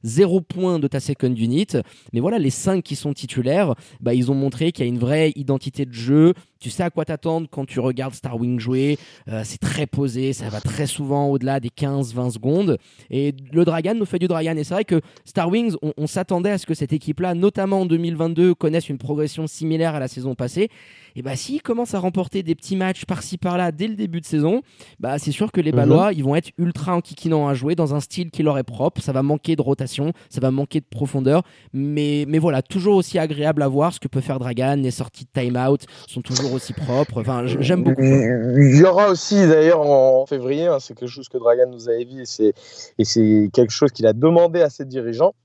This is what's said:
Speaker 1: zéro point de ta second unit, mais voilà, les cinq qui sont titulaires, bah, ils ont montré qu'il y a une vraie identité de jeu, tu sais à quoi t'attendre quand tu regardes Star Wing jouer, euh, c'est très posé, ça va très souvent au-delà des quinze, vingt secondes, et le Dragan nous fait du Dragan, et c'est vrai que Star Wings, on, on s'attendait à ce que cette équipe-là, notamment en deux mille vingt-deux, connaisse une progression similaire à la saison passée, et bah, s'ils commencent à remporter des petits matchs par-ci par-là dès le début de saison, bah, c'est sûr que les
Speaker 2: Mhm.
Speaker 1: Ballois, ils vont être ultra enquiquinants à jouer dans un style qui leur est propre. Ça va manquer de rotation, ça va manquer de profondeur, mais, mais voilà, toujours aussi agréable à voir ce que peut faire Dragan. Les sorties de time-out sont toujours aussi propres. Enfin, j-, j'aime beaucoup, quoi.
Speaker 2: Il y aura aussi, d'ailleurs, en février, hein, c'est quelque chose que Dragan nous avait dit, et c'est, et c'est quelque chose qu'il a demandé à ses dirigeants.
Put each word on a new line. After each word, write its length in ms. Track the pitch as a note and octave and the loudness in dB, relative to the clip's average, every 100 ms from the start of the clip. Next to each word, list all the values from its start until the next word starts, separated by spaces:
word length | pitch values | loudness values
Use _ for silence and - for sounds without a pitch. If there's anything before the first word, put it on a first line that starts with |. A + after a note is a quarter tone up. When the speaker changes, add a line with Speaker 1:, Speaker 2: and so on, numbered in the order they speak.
Speaker 1:
zéro 400 | A#2 B2 F#3+ F#3 | -2 2 4 2
point 360 | E3+ F3+ F#3 E3+ | -2 -4 -2 0
de 80 | C#3 | -2
ta 140 | C#3 | -4
second 340 | - C#3+ B2+ | -6 -2 -2
unit, 320 | A#2+ A2+ C3 A2 A#2+ - - - | 0 0 0 0 -4 -4 -14 -8
mais 80 | A#2+ | -4
voilà, 180 | D3 F3 | -2 0
les 120 | C3+ | -2
cinq 320 | - F#3+ F#3+ | -2 -2 -2
qui 120 | - | -4
sont 200 | C#3+ D3 | -8 -6
titulaires, 600 | C#3+ B2+ - B2 E3 F#3 A#2+ - - | -8 -8 -6 -2 0 0 -2 -8 -8
bah, 100 | A#2+ | -2
ils 180 | B2+ B2 | 0 0
ont 40 | |
montré 380 | C#3 C#3 C3 D#3+ | 0 -2 -2 -4
qu'il 120 | - | -2
y 40 | B2 | -4
a 40 | |
une 60 | A#2+ | -2
vraie 340 | A#2+ D3+ D#3 C#3 | -2 0 0 -2
identité 500 | C3+ C3+ - - C3+ | -4 -4 -4 -8 -8
de 60 | |
jeu, 420 | A#2 A#2 D3 D#3+ F#3 _ _ | -6 0 6 6 4 _ _
tu 120 | A#2+ | -14
sais 120 | G#2 | -6
à 80 | F3 | -6
quoi 140 | E3 | -4
t'attendre 420 | D#3 D#3 E3 E3 D#3+ | -6 -6 -4 -4 -6
quand 140 | - C3+ | -10 -8
tu 120 | C3 | -4
regardes 360 | B2 B2+ C3 | -4 -4 -8
Star 220 | B2 - A#2 | -10 -10 -4
Wing 200 | B2 B2 | -4 -2
jouer, 400 | A2 B2+ C#3 D3 - - - | -2 0 0 -2 -6 -20 -12
euh, 140 | A2 | -10
c'est 140 | G#2+ - | -10 -6
très 260 | - - D3 | -6 -4 -6
posé, 460 | - C#3 A#2 C3+ | -4 -4 -2 -4
ça 160 | C3 A2+ | -4 -8
va 120 | G#2 | -10
très 260 | - - D3 | -10 -6 -6
souvent 420 | - C#3 C#3+ C#3+ | -6 -4 0 0
au-delà 320 | C#3 B2+ C#3 | 0 -2 -4
des 100 | A#2 | -6
quinze, 440 | - C#3 C#3 B2 | -6 -4 -2 -4
vingt 160 | A#2 B2 | -4 -6
secondes, 480 | A2 A#2 E3 G3+ A#2 _ _ _ | -4 -2 0 2 -2 _ _ _
et 240 | C3 C#3+ C3+ C3+ | -4 -2 -4 -2
le 120 | D#3 | 2
Dragan 300 | E3+ E3 D#3+ | 2 0 -2
nous 120 | A3+ G3+ | -2 -2
fait 120 | F3 | -2
du 100 | F3 | -2
Dragan, 280 | E3 D#3+ D#3+ | -2 -2 -4
et 80 | |
c'est 100 | D3+ | -4
vrai 100 | F#3 | -4
que 160 | A3 E3 - _ | 0 0 -2 _
Star 240 | - - E3+ | -8 -2 0
Wings, 260 | G#3+ A#3 F3 | 0 0 -4
on, 100 | D#3 C#3+ | -6 -4
on 100 | D3+ | -4
s'attendait 440 | - F#3 F3 F#3 | -4 -2 0 0
à 80 | G3 | -2
ce 80 | - | -4
que 80 | |
cette 180 | D#3+ C#3+ | -6 -2
équipe-là, 420 | D#3 - D3+ F3+ | -4 -4 -4 -2
notamment 480 | E3+ G3 G#3 F#3+ G3 | 2 0 0 0 0
en 40 | F3+ | 2
deux 100 | E3 | 0
mille 200 | E3+ D#3+ | 0 -2
vingt-deux, 380 | E3 E3 F3+ | -2 2 2
connaisse 340 | E3+ D#3+ E3 - | 4 0 -2 -4
une 100 | C3+ | -10
progression 480 | C#3 D3 D3+ D#3 D#3+ | -6 -4 -4 -4 -10
similaire 480 | - D#3 D#3+ E3 | -6 -4 -2 -2
à 60 | D3+ | -2
la 80 | B2+ | -8
saison 260 | - C3 | -8 -8
passée, 340 | B2 B2+ E3 A3 - - - _ - | -6 -6 -2 -4 -4 -20 -20 _ -14
et 60 | |
bah, 140 | B2+ B2+ | -8 -8
s'ils 260 | - C#4+ | -6 -8
commencent 320 | - A#3 A#3+ | -4 -4 -2
à 60 | G3+ | -2
remporter 420 | F3+ F#3 F3+ G3 | -2 -2 -4 -6
des 120 | E3 D#3+ | -4 -6
petits 200 | - F#3+ | -4 -4
matchs 280 | F#3 F#3 | -2 -4
par-ci 340 | - F3+ - F3+ | -6 -8 -6 -6
par-là 320 | F#3 F3+ F3+ | -4 -2 -2
dès 140 | D3+ G#3+ | -4 -6
le 80 | |
début 260 | G#3 G#3 E3+ | -4 -6 -6
de 60 | D#3+ | -4
saison, 360 | D#3 D3+ A3+ - _ - _ | 0 0 0 -4 _ -20 _
bah, 180 | B2 C#3+ | -6 -6
c'est 140 | D#3 | -6
sûr 180 | C#3 G#3+ | -2 -2
que 100 | - | 0
les 100 | D3+ | 2
Speaker 2:
Mhm. 60 | B2 | 4
Speaker 1:
Ballois, 360 | - D#3 G3 | 6 6 4
ils 100 | E3+ | 0
vont 120 | C3+ D3+ | 0 0
être 140 | - - | -2 -4
ultra 360 | F3 E3+ D3+ | -4 -2 -2
enquiquinants 540 | F3 - - E3 D#3 C#3+ | -2 -4 -8 -2 0 0
à 60 | |
jouer 200 | C3+ C3+ | -2 -2
dans 200 | E3+ D#3 | 0 0
un 60 | D3 | -2
style 300 | - - E3 | -6 -8 -8
qui 120 | - | -2
leur 160 | D#3 C#3 | 0 0
est 60 | |
propre. 360 | B2 A2+ C3+ - | -4 -2 -4 -2
Ça 120 | - | -4
va 100 | C3 | -2
manquer 340 | C#3 D3+ - D#3 | 0 -2 -2 -2
de 60 | |
rotation, 500 | C3+ C#3 C3 - D3 F3 _ | 0 -2 -4 -6 -6 -6 _
ça 120 | - | -4
va 100 | C3 | -2
manquer 300 | C3 C#3+ D#3 | 0 -2 -4
de 40 | |
profondeur, 580 | - A2 C#3 C#3 C3 D#3 - _ _ | -6 -8 -4 -2 2 2 0 _ _
mais, 520 | C3+ C#3 D3 D3 D3 C#3+ | -6 -4 -2 -2 -2 0
mais 100 | D#3 | 2
voilà, 240 | E3 C3+ | 2 0
toujours 340 | - G3 F#3 G3+ | -2 -2 2 2
aussi 220 | F3+ F#3 | 2 -2
agréable 440 | D#3+ D3 D3+ D3+ | -2 -2 0 2
à 60 | C#3 | 2
voir 240 | C3+ D#3+ | 2 0
ce 80 | - | -2
que 80 | - | -6
peut 120 | C3+ | -6
faire 180 | C3 C3 | -4 -4
Dragan. 380 | B2 A#2+ C3 C#3+ | -4 -2 0 0
Les 140 | C3 | -2
sorties 340 | A#2 B2+ - | -4 -10 -12
de 160 | B2+ - | -8 -4
time-out 440 | B2 B2 C3 C#3+ - - - | -2 0 2 0 -2 -20 -14
sont 120 | - | -12
toujours 320 | - B2+ C3+ | -6 -4 -2
aussi 200 | B2+ - | -4 -6
propres. 480 | G#3+ C#3+ B2 D3 - | -8 -2 0 0 -2
Enfin, 260 | G#2+ B2+ B2 | -4 -4 -2
j-, 100 | C3 | -2
j'aime 220 | C3+ F3+ | 2 4
beaucoup, 200 | E3 C3 | 4 4
quoi. 20 | C3+ | 4
Speaker 2:
Il 720 | C3+ A#2 B2 A#2 B2+ C#3+ C#3 | 4 4 0 2 6 8 10
y 80 | |
aura 240 | F#3 F3+ G#3 | 8 8 4
aussi, 280 | F3 - G3+ F3+ | 2 2 4 6
d'ailleurs, 340 | D#3 D#3 E3 | 8 6 6
en 460 | D3 C#3 C3 C3 C3+ | 6 6 6 4 2
février, 400 | C#3 B2 C#3+ E3+ | -4 -2 -2 0
hein, 120 | C3+ | 0
c'est 140 | - | -4
quelque 140 | A2+ B2 | -12 -12
chose 200 | C3+ C3 | -12 -8
que 100 | B2+ | 0
Dragan 320 | A#2 B2 B2+ | 4 6 4
nous 180 | B2 A#2 | 2 -2
avait 160 | A#2 | -2
dit, 160 | B2 C3+ | -2 -10
et 60 | B2 | -14
c'est, 260 | - G#2+ - - - - - | 2 2 2 -8 -20 -14 -2
et 60 | |
c'est 460 | G#2 A#2 A2 G#2+ G#2 | 0 4 4 4 4
quelque 200 | - A#2+ | 2 2
chose 180 | - D3 | 2 0
qu'il 140 | - A2+ | 2 0
a 60 | |
demandé 480 | A2 D#3 E3+ E3+ E3+ | 4 4 6 4 2
à 100 | D3+ | 0
ses 140 | - | -2
dirigeants. 500 | C3+ C3 A#2 A2+ F3 - | -8 -6 -6 0 0 0